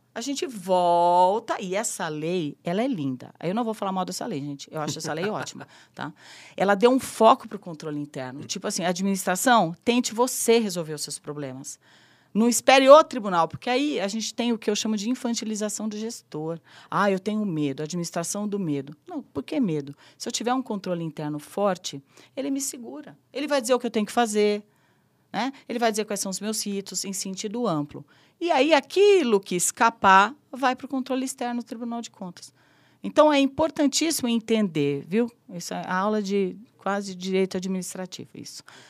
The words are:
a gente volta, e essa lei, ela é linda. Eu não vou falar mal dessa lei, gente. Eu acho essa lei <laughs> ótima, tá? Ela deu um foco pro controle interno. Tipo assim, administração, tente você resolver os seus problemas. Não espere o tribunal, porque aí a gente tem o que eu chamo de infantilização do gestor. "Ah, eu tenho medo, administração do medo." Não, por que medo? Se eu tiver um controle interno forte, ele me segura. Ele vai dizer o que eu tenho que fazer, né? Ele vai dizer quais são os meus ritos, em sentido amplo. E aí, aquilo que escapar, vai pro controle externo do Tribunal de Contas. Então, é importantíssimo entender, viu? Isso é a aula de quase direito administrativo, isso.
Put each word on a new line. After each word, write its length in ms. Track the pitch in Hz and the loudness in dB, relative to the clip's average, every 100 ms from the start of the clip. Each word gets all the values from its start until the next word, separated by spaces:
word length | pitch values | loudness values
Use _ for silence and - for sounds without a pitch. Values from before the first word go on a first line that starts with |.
| _ 214 | _ -10
a 60 | |
gente 240 | 240 277 - | -6 -6 -6
volta, 1120 | 226 175 185 175 170 175 175 180 208 226 330 | -6 2 4 6 6 6 6 6 4 -2 -6
e 140 | 190 185 | -4 -4
essa 320 | 233 - 175 | -4 -6 -6
lei, 500 | 151 160 180 151 147 | -6 -2 -2 -4 -6
ela 180 | - 180 | -4 -2
é 60 | 254 | 0
linda. 460 | 214 135 127 - - | -2 -2 -4 -10 -8
Eu 120 | 160 | -4
não 100 | 208 226 | -2 -2
vou 80 | |
falar 180 | 214 196 | -4 -4
mal 140 | 190 180 | -2 -4
dessa 200 | 185 247 | -4 -6
lei, 140 | 160 | -6
gente. 300 | 147 143 - | -8 -10 -10
Eu 80 | 156 | -8
acho 180 | 147 156 | -6 -6
essa 120 | 160 | -6
lei 140 | 151 190 | -4 -4
<laughs> 40 | |
ótima, 380 | 180 147 - - - - | -4 -8 -12 -18 -20 -20
tá? 200 | - 147 - - - - - | -12 -12 -12 -20 -20 -12 -2
Ela 200 | 185 202 | 2 4
deu 160 | 233 | 4
um 80 | 262 | 4
foco 460 | - - 220 - - | 0 4 6 6 0
pro 120 | 202 | -14
controle 400 | - 156 160 147 | -14 -12 -8 -8
interno. 460 | 147 147 127 135 160 | -8 -10 -12 -12 -10
Tipo 220 | 190 196 | -8 -6
assim, 180 | 208 170 | -2 -2
administração, 880 | 175 196 196 - 180 262 240 165 170 | 0 0 -2 -2 0 4 4 4 -2
tente 300 | - 240 240 | 0 2 2
você 460 | 214 254 - - 196 | 0 -2 0 2 4
resolver 340 | 214 175 156 | 2 -4 -6
os 80 | 147 | -8
seus 180 | - 143 | -8 -10
problemas. 580 | - 147 139 131 143 - _ - _ _ _ | -10 -10 -10 -10 -14 -18 _ -20 _ _ _
Não 160 | 202 233 | 2 2
espere 400 | 233 - 269 262 | 2 6 8 12
o 160 | 294 | 10
tribunal, 440 | 311 247 202 175 165 | 10 -2 -2 0 0
porque 240 | - - | -2 -4
aí 280 | 254 294 247 | -2 0 -2
a 80 | 196 | -4
gente 240 | 220 214 - | -4 -6 -4
tem 180 | 233 | -2
o 40 | 220 | -2
que 120 | - | -2
eu 60 | 208 | -2
chamo 200 | 220 214 | -2 -2
de 140 | 202 | -2
infantilização 800 | 254 240 226 220 214 208 - 220 | -4 -4 -4 -6 -6 -6 -6 -6
do 80 | 208 | -6
gestor. 600 | 220 240 - 156 160 165 _ - - | -8 -10 -12 -10 -8 -8 _ -20 -6
"Ah, 200 | 165 202 | 0 2
eu 80 | 190 | 0
tenho 240 | 190 214 | -2 -4
medo, 380 | 208 156 147 135 | -2 -2 -2 -4
administração 680 | 151 175 170 175 170 202 208 | -6 -6 -6 -6 -6 -6 -4
do 120 | 202 | -4
medo." 360 | 175 143 135 160 - | -4 -4 -6 -14 -12
Não, 160 | 339 | -12
por 180 | - - | -10 -10
que 160 | 262 311 | -6 -2
medo? 360 | 220 151 139 - - - | 0 -2 -6 -14 -20 -14
Se 120 | - | -8
eu 40 | |
tiver 220 | 226 233 | -4 -2
um 80 | 254 | -2
controle 420 | 247 208 190 175 | -4 -6 -4 -4
interno 360 | 165 151 151 151 | -6 -6 -8 -8
forte, 600 | - - 202 180 - 143 - - - - | -8 -2 -2 -2 -6 -14 -16 -20 -18 -8
ele 140 | 269 | -4
me 100 | 269 | -4
segura. 560 | 269 277 233 277 269 - _ | -6 -8 -14 -14 -18 -20 _
Ele 140 | - 294 | -8 -2
vai 120 | 285 | -2
dizer 140 | 226 | 2
o 60 | 247 | 0
que 80 | 247 | 0
eu 20 | |
tenho 160 | 220 208 | -2 -2
que 60 | |
fazer, 500 | - 240 208 208 208 - _ _ _ _ _ _ | 0 0 2 2 0 -6 _ _ _ _ _ _
né? 180 | 190 254 269 - | -6 -6 -6 -8
Ele 120 | 233 | -2
vai 100 | 233 | 0
dizer 160 | 214 214 | 0 -4
quais 140 | 202 | -4
são 100 | 196 | -6
os 100 | 185 | -6
meus 240 | 208 220 | -4 -4
ritos, 400 | 208 196 196 185 | -4 -6 -6 -8
em 100 | 196 | -6
sentido 540 | 190 196 190 214 226 233 | -6 -8 -8 -6 -2 0
amplo. 380 | 156 147 139 143 _ _ - | 0 -4 -10 -18 _ _ -6
E 120 | 339 | 0
aí, 240 | 302 285 302 | 4 4 4
aquilo 640 | 269 - 403 392 254 202 | 2 4 6 6 6 2
que 160 | 196 180 | 0 -2
escapar, 800 | - - 233 233 202 190 208 294 _ | -2 2 2 6 8 8 6 0 _
vai 240 | 247 262 254 | -2 -2 -2
pro 120 | 262 | -4
controle 380 | 269 247 262 262 | -6 -4 -4 -4
externo 360 | - 240 240 | -6 -6 -6
do 40 | 233 | -8
Tribunal 340 | 226 240 233 | -10 -8 -8
de 120 | 226 | -10
Contas. 420 | - 180 - - _ _ _ _ _ | -12 -14 -14 -20 _ _ _ _ _
Então, 300 | - - 302 | -2 4 6
é 60 | 285 | 6
importantíssimo 920 | 277 277 311 - 294 - 320 294 247 | 2 2 -2 2 0 2 -2 -2 -2
entender, 720 | 233 226 226 202 156 143 143 156 | -2 0 0 2 0 0 -2 -2
viu? 240 | 202 233 - - | -2 -2 -4 -16
Isso 220 | 180 - | -12 -8
é 80 | 180 | -8
a 140 | 175 185 | -4 -2
aula 240 | 202 214 | 0 -2
de 340 | 196 202 185 185 226 _ | 0 -2 -2 -6 -18 _
quase 380 | 190 202 202 180 | -4 -4 -6 -10
direito 420 | 185 185 190 190 | -2 0 0 -2
administrativo, 720 | 185 185 175 185 180 - - - | -4 -6 -6 -10 -12 -14 -16 -16
isso. 260 | - - - - | -16 -18 -20 -20